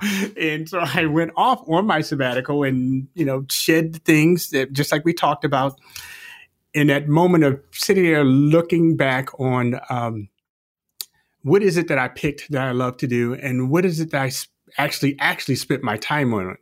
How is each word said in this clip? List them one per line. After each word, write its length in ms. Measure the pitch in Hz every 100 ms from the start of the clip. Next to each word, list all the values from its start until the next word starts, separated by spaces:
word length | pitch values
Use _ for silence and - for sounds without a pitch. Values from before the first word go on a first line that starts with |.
| 208 196 208 -
And 280 | 160 151 160
so 100 | 180
I 260 | 160 151 160
went 260 | 151 165 -
off 280 | 220 233 -
on 180 | 160 214
my 160 | 160
sabbatical 640 | 156 143 131 123 131 147
and, 440 | 139 131 127 131 135
you 120 | - 143
know, 200 | 135 135
shed 420 | - - 160 165
the 60 | 160
things 500 | - 156 156 175 -
that, 200 | 143 131
just 180 | 139 147
like 140 | 156 165
we 80 |
talked 300 | 170 156 147 147
about, 340 | 139 135 139 _ - - - - - - _ _
in 140 | 151 147
that 200 | 143 147
moment 360 | 151 180 175
of 160 | 147 135 -
sitting 320 | - - 190
there 200 | 175 156
looking 720 | 139 131 147 165 170 170 165 151
back 300 | 139 127 131 -
on, 400 | 127 127 123 123 -
um, 400 | 123 117 113 101 _ _ _ _ _ _ _ - _ _ _
what 180 | 135 190
is 140 | 202 170
it 100 | 170
that 80 | 143
I 100 | 123
picked 440 | - 151 143 -
that 160 | 143 135
I 40 |
love 260 | 123 123 123
to 100 | 139
do, 260 | 120 120
and 360 | 131 135 127 131
what 160 | 160 185
is 140 | 160
it 120 | 160
that 100 | 143
I 60 | 135
s-, 200 | 131 - _ _ -
actually, 400 | 147 - 139 139
actually 360 | 151 175 - 123
spent 280 | - 135
my 140 | 117 107
time 360 | - 151 131
on, 220 | 107 92 -